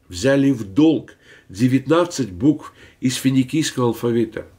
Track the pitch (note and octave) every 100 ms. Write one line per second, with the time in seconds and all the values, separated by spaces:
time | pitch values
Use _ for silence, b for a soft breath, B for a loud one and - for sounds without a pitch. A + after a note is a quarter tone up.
0 | - F2 B2+ C#3 C#3 B2 G2 F#2+ D#3+ C3+
1 | - - b b b F#2+ B2 C3 B2+ E3
2 | E3+ - A2 F2+ C#3 D3 - b b b
3 | C3 B2+ C3+ C3+ C3 D#3 D3 - A#2+ A2+
4 | A#2+ A#2 A2 - -